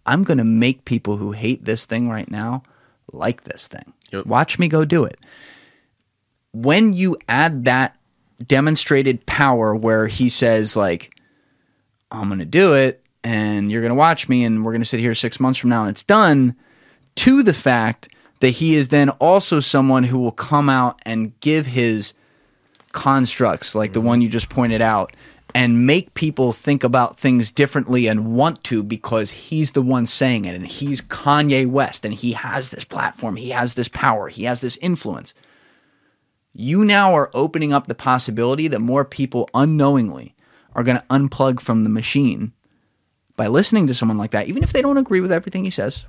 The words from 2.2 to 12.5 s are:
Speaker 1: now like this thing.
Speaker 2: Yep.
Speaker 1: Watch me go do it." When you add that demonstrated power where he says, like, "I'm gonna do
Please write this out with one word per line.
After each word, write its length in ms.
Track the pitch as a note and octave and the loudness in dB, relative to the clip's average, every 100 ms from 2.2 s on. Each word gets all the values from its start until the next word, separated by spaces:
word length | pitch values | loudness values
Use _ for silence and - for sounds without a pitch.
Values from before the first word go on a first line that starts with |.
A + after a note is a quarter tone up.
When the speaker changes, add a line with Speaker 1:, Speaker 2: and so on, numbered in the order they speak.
| - | -8
Speaker 1:
now 320 | G#2 A2+ C3 - _ _ _ - | -8 -6 -8 -10 _ _ _ -20
like 320 | - F#2+ A#2+ | -6 -6 -6
this 220 | - - - | -10 -16 -16
thing. 260 | - - _ _ | -18 -20 _ _
Speaker 2:
Yep. 140 | G2 G2+ | -12 -2
Speaker 1:
Watch 320 | A#2+ D#3+ - | 0 0 0
me 100 | F3 | 0
go 160 | D#3 | 2
do 200 | D3+ E3+ | 2 0
it." 140 | - - _ - - - _ _ _ _ _ _ _ _ _ | 0 -6 _ -20 -20 -20 _ _ _ _ _ _ _ _ _
When 400 | A2 B2 F3 A3 | -4 0 4 4
you 240 | F3+ F#3 - - | 2 0 -2 -2
add 360 | B2 E3 C#3 | 0 0 0
that 320 | A#2+ B2+ C3 - _ _ _ - A#2+ | 0 2 0 -4 _ _ _ -18 0
demonstrated 800 | C3+ D3+ D#3 - C#3 C3+ A#2+ - | 2 2 0 0 2 2 -2 -4
power 480 | - C#3 B2 G#2+ | 0 2 2 2
where 320 | A2 A2+ A2 G#2+ | 0 2 2 0
he 220 | G#2 B2 | 0 0
says, 480 | - A#2+ A2 G#2+ A2 | 2 2 2 0 0
like, 380 | F#2+ E2+ - _ _ _ _ _ _ _ _ _ _ | 0 -2 -8 _ _ _ _ _ _ _ _ _ _
"I'm 180 | - G2+ | -8 -6
gonna 160 | F#2+ | -6
do 300 | E2 | -2